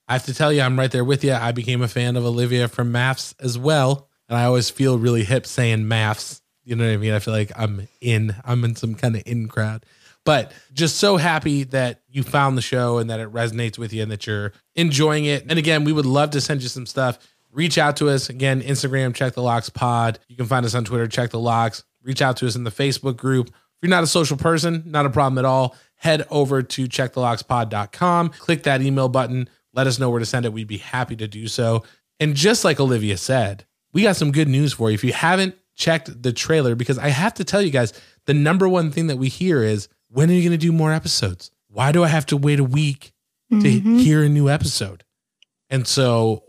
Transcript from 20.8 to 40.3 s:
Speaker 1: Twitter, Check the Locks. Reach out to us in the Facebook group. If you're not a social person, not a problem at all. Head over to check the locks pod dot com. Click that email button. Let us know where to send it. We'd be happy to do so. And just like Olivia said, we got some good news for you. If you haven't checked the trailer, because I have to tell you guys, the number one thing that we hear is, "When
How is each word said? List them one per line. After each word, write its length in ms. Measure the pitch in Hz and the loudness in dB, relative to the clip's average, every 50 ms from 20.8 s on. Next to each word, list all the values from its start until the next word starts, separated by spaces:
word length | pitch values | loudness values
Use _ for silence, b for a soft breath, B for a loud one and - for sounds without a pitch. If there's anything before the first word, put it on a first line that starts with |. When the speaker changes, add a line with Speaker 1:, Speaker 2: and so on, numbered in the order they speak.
| 117 | -4
Speaker 1:
Twitter, 240 | 101 123 117 117 110 | -2 -2 -2 -2 -2
Check 220 | - - 123 117 | -2 -4 -4 -4
the 100 | - 113 | -4 -2
Locks. 420 | 117 117 113 117 117 113 - - - _ _ _ | -2 0 2 2 0 -2 -4 -8 -18 _ _ _
Reach 220 | _ 131 135 - | _ -8 0 0
out 140 | 147 131 123 | 2 2 2
to 100 | - 127 | 0 -2
us 80 | 123 104 | -4 -4
in 80 | 123 | -4
the 80 | 120 113 | -6 -6
Facebook 460 | - - 135 139 131 - - 135 123 | -4 -2 -2 -2 -2 -2 -4 -6 -6
group. 320 | 117 - 131 131 127 120 - | -4 -2 0 0 0 0 -2
If 60 | - _ _ _ _ _ | -10 _ _ _ _ _
you're 80 | 170 180 | 0 2
not 140 | 185 175 165 | 2 2 2
a 20 | |
social 300 | - - 175 156 - 151 | 2 2 0 0 0 -2
person, 480 | 131 - 165 165 156 165 170 165 160 160 | 0 0 0 0 2 0 -2 -4 -4 -8
not 180 | 170 151 147 143 | -4 -2 0 0
a 60 | 139 | 2
problem 260 | 117 151 139 131 131 127 | 2 2 2 2 0 0
at 60 | 127 | 0
all. 300 | 131 131 131 131 123 b b b b b | 2 2 2 0 -2 b b b b b
Head 300 | b - 165 156 151 - - | b 0 0 0 0 -2 -2
over 320 | 160 147 143 131 139 135 | 0 0 0 2 0 -2
to 240 | 127 - - - 131 | -2 -4 -6 -6 -6
check 260 | 123 - - 131 123 | -4 -2 -4 -4 -4
the 80 | - 127 | -2 -2
locks 220 | 123 120 117 107 | -2 -2 -2 -4
pod 260 | - - 131 120 117 107 | -4 -2 -2 -2 -2 -2
dot 220 | 110 104 104 - | -4 -6 -6 -6
com. 380 | - - 180 180 175 170 170 160 | -4 0 0 2 2 2 0 -2
Click 340 | - - - - 170 156 | -6 -6 -4 -2 -2 0
that 200 | - 147 135 131 | 0 0 0 0
email 260 | 135 139 135 135 131 127 | 0 0 0 0 0 0
button. 400 | 123 131 123 113 127 127 123 - _ _ _ _ | 0 0 -2 -2 -4 -6 -6 -8 _ _ _ _
Let 160 | _ 127 131 131 | _ -2 0 0
us 100 | 120 120 | 0 0
know 120 | 135 123 | 0 0
where 100 | 120 117 | 0 -2
to 60 | 113 | -2
send 200 | - - 123 120 | -2 -4 -4 -4
it. 60 | 113 | -4
We'd 160 | 107 113 110 104 | -6 -6 -10 -10
be 100 | 107 92 | -10 -12
happy 380 | - - - 127 127 - 117 | -10 -8 -6 -6 -6 -6 -8
to 100 | 110 110 | -10 -10
do 220 | 104 101 107 113 110 | -10 -10 -12 -10 -8
so. 340 | - - 120 113 113 113 b b b b b _ _ _ | -4 0 0 2 0 0 b b b b b _ _ _
And 160 | 156 151 143 | -2 0 0
just 280 | 143 151 208 240 220 - | 2 4 4 4 4 2
like 140 | 180 143 117 | 0 2 2
Olivia 380 | 139 131 123 113 107 104 98 | 2 2 2 0 0 -2 -2
said, 480 | 87 - - 131 131 110 98 98 - - _ _ _ _ _ | -4 -2 -2 0 0 0 -2 -6 -10 -16 _ _ _ _ _
we 100 | - 185 | 0 2
got 140 | 214 208 180 | 2 2 2
some 160 | - 160 147 | 2 0 0
good 160 | 139 156 156 143 | 2 2 2 2
news 260 | 131 135 151 139 - | 2 2 2 0 0
for 160 | - 113 110 | 0 0 0
you. 40 | 110 | 0
If 80 | 107 | 0
you 100 | - 127 | 0 -2
haven't 440 | - - - 165 185 190 190 185 185 _ _ _ _ | 0 2 2 2 4 2 0 -2 -4 _ _ _ _
checked 480 | - - 170 165 156 - - - 120 | -2 0 0 0 0 -2 -10 -16 -4
the 100 | 120 127 | -4 -4
trailer, 420 | 120 - - - 160 160 139 123 117 | -2 -2 0 2 2 2 2 2 0
because 220 | 120 120 - 135 123 | 0 -2 -2 -2 -2
I 100 | 143 147 | 0 0
have 260 | 135 131 180 226 - | 0 2 0 -2 -2
to 100 | - 180 | -4 -4
tell 180 | - - 202 | -2 0 0
you 80 | 202 165 | 0 2
guys, 220 | 139 127 120 110 b b b b b b _ | 2 0 0 0 b b b b b b _
the 80 | - 143 | 0 2
number 340 | 147 147 151 175 185 196 185 | 2 4 2 4 4 4 2
one 240 | 185 180 165 156 | 2 2 0 0
thing 160 | 139 170 165 160 | -2 -2 -2 -2
that 100 | 139 127 | -2 -2
we 100 | 131 131 | -2 -4
hear 340 | - - 180 185 165 131 113 | -2 -2 0 2 2 2 2
is, 240 | 107 107 104 - - _ _ _ _ | 2 0 -2 -4 -10 _ _ _ _
"When 220 | 113 131 156 165 | 0 2 4 4